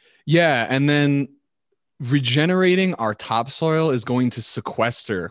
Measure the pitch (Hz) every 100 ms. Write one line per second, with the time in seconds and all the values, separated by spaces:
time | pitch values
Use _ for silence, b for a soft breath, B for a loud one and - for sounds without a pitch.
0 | b b b 160 170 131 113 131 143 147
1 | 143 139 139 _ _ _ _ _ _ -
2 | 123 143 120 131 160 185 185 180 185 170
3 | 110 104 - 113 127 - 160 160 160 127
4 | 107 123 127 117 110 - - - 113 -
5 | - 98 85